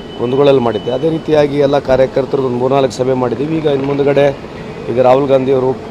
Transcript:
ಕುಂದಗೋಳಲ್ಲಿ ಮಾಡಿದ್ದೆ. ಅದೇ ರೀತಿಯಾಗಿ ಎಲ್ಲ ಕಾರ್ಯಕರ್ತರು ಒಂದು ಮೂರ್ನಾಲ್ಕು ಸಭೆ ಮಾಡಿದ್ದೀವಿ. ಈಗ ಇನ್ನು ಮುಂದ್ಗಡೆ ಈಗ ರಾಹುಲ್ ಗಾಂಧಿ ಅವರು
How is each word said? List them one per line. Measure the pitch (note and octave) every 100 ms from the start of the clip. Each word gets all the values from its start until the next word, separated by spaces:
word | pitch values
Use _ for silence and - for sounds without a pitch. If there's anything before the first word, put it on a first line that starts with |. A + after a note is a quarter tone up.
| - -
ಕುಂದಗೋಳಲ್ಲಿ | A#2+ B2+ C#3+ C3+
ಮಾಡಿದ್ದೆ. | A#2 G#2+ G#2
ಅದೇ | B2+ D#3+
ರೀತಿಯಾಗಿ | D#3+ - D3+ D3 C#3+
ಎಲ್ಲ | C#3 C#3+
ಕಾರ್ಯಕರ್ತರು | C3+ B2+ C3 C#3 B2+ C#3
ಒಂದು | C3 B2
ಮೂರ್ನಾಲ್ಕು | B2+ C#3 C3+
ಸಭೆ | G#2+ B2+
ಮಾಡಿದ್ದೀವಿ. | C3 B2 A#2 D3+ D#3+
ಈಗ | D3+
ಇನ್ನು | C#3 C#3
ಮುಂದ್ಗಡೆ | C#3+ C#3 C#3 C#3+ C#3 - - - - -
ಈಗ | A#2
ರಾಹುಲ್ | B2 C3 C#3
ಗಾಂಧಿ | C3+ C3
ಅವರು | C3+ B2+ A#2 -